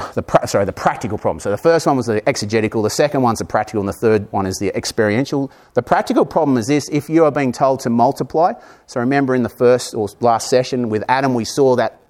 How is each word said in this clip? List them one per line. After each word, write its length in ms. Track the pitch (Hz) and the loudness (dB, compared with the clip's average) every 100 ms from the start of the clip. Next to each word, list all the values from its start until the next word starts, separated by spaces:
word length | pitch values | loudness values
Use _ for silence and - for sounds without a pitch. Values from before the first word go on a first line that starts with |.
| - | -2
the 80 | - | -8
pra-, 260 | - - - | 0 0 2
sorry, 160 | 104 | 0
the 80 | 98 | -2
practical 460 | - 175 147 110 101 | 0 -2 -2 -6 -4
problem. 240 | 107 80 | -4 -4
So 80 | - | -4
the 80 | 101 | 0
first 280 | 160 165 160 | 2 2 2
one 120 | 135 | 0
was 80 | 117 | 0
the 220 | 107 - | -2 -2
exegetical, 520 | 135 107 110 107 113 | -4 -2 0 0 0
the 60 | 104 | -2
second 340 | - 151 143 | 0 0 2
one's 160 | 123 110 | 0 0
the 60 | 95 | -2
practical, 360 | 110 107 110 | -2 -2 -4
and 80 | 98 | -4
the 40 | |
third 380 | 95 117 110 104 | 0 2 2 0
one 140 | 104 95 | -4 -4
is 120 | 92 | -4
the 140 | 98 120 | -4 -4
experiential. 760 | - - 107 104 139 143 139 - _ | -6 0 0 0 -2 -4 -6 -10 _
The 80 | - | -4
practical 420 | 123 175 214 247 | 0 -2 2 0
problem 340 | - 180 151 127 | 2 0 2 0
is 100 | 110 | 2
this: 200 | 147 - | -2 0
if 200 | 147 135 | -4 0
you 160 | 156 156 | 2 2
are 60 | |
being 200 | 143 135 | 2 -2
told 300 | 117 139 131 | 0 0 0
to 80 | 131 | 0
multiply, 640 | 117 120 139 135 160 175 233 - - _ | 2 2 0 -4 0 0 -2 -14 -20 _
so 160 | 131 | -4
remember 340 | 123 139 135 127 | 0 0 2 0
in 80 | |
the 60 | 117 | 0
first 440 | - 123 123 - | 2 4 4 0
or 140 | 120 104 - | -4 -6 0
last 280 | 120 113 - | 2 2 2
session 380 | 127 127 131 120 | 0 0 -2 -2
with 160 | 107 - | -2 0
Adam, 240 | 127 139 | 0 2
we 100 | 123 | 0
saw 320 | 110 - 135 123 | -2 2 4 4
that 240 | 110 - _ | 0 -4 _